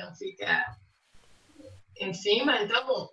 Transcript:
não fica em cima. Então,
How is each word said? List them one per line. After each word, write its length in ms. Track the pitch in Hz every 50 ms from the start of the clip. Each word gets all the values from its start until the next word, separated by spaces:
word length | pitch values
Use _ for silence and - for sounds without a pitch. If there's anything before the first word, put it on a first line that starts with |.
| -
não 100 | - -
fica 600 | - - - - - 101 - 82 - - - - - - _ _ _ _ _ _ - - - - _ _ _ _ - - - - - - _ - -
em 140 | 196 190 175
cima. 480 | - - 208 214 240 285 294 247 208
Então, 480 | 208 202 233 247 262 269 247 180 160 -